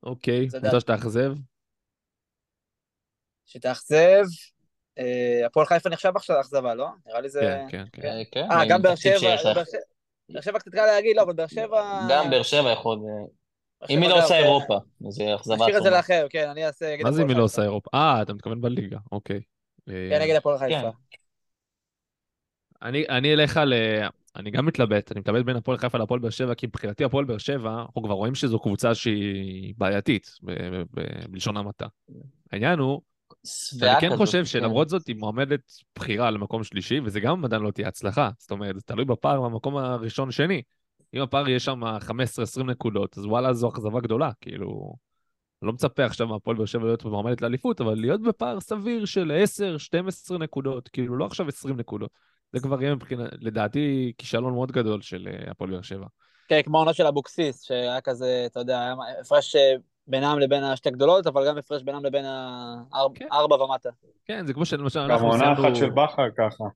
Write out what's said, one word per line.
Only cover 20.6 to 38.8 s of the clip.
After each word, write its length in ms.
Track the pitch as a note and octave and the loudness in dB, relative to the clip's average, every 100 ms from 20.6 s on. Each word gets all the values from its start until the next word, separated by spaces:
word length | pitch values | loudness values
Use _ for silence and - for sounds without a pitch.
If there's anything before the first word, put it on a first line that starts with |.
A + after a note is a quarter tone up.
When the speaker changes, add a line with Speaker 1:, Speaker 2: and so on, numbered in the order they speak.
| C3 B2 A2+ A2+ _ | 0 -2 -4 -8 _
Speaker 3:
כן. 60 | - _ _ _ _ _ _ _ _ _ _ _ _ _ _ _ _ | -20 _ _ _ _ _ _ _ _ _ _ _ _ _ _ _ _
Speaker 1:
אני, 220 | A#2 C#3 D#3 | -4 -2 0
אני 240 | B2+ C#3 | 2 4
אלך 220 | D3+ D3 D#3+ | 4 4 4
על, 160 | D3 | 4
אה, 360 | A#2+ A2 G#2+ G#2 - _ - | 4 2 0 -2 -8 _ -12
אני 140 | G#2 | -6
גם 160 | A#2 D3+ | -2 0
מתלבט, 460 | - A#2 G#2 - | 2 2 2 -2
אני 80 | G#2 | -8
מתלבט 240 | G2 A2 | -2 0
בין 120 | B2 B2 | 0 -2
הפועל 220 | A2+ B2+ | -2 -2
חיפה 200 | B2 A#2+ | -2 -2
להפועל 220 | G#2+ B2 | -2 -2
באר 100 | A#2 | -2
שבע, 240 | - B2+ | -4 -4
כי 120 | A#2+ A#2+ | -4 -6
מבחינתי 380 | - G#2+ G#2+ | -8 -8 -2
הפועל 200 | C#3 C#3 | 0 0
באר 140 | C#3 G#2+ | -2 -4
שבע, 420 | - C#3 A2 A2+ | -4 -4 -4 -6
אנחנו 220 | A#2 - | -8 -8
כבר 120 | A2 | -2
רואים 200 | G2 A2+ | 0 0
שזו 240 | C3+ C#3 A2+ | 0 0 0
קבוצה 340 | A2+ G2+ A#2+ | 0 0 0
שהיא 800 | A#2 A#2+ G#2 G2+ G2 G2 F#2 G2 G#2+ | 0 0 -2 -2 -4 -8 -10 -12 -2
בעייתית, 520 | F#2+ G2+ - G#2+ - - | 0 0 0 -2 -2 -18
ב-, 80 | F#2+ | -10
ב-, 340 | F2 F2+ F#2 E2+ | -8 -6 -6 -8
ב-, 360 | - D#2+ - E2+ | -8 -8 -10 -12
בלשון 260 | F#2 A2 G#2 | -8 -6 -4
המעטה. 300 | G2+ - A2+ _ _ - - _ _ | -8 -10 -12 _ _ -20 -20 _ _
העניין 260 | G2+ B2+ F3 | -2 0 2
הוא, 220 | C3+ C#3+ _ _ _ - | 0 -2 _ _ _ -20
Speaker 3:
שבעה 480 | - - - C3 B2 | -16 -12 -12 0 4
Speaker 1:
אני 80 | C3+ | 6
כן 60 | E3 | 4
Speaker 3:
כזאת, 120 | F3 | 2
Speaker 1:
חושב 200 | G#3 F3 | 2 2
Speaker 3:
כן. 60 | |
Speaker 1:
שלמרות 440 | E3+ B2+ A2 A2+ D#3 | 0 0 0 2 2
זאת 180 | F3+ D#3+ | 0 -4
היא 100 | A2 | -6
מועמדת 440 | G#2+ A2 C#3 C#3+ _ - _ | -4 -2 0 -2 _ -20 _
בחירה 360 | - - G#2+ A#2+ | -12 -4 0 0
למקום 340 | A2 G2+ A2+ | 0 -4 -6
שלישי, 360 | G#2+ G2+ - C#3 | -6 -8 -2 -2
וזה 160 | A#2 G2+ | -2 -2
גם 240 | G#2+ F3+ | 0 0
עדיין 180 | C#3 A2+ | 0 0
לא 80 | G#2 | -2
תהיה 180 | - - | -2 -6
הצלחה, 420 | - G2+ G2 B2 - | -4 -4 0 0 -2
זאת 120 | _ | _
אומרת, 240 | G2+ G2+ | -8 -6
זה 80 | F#2+ | -8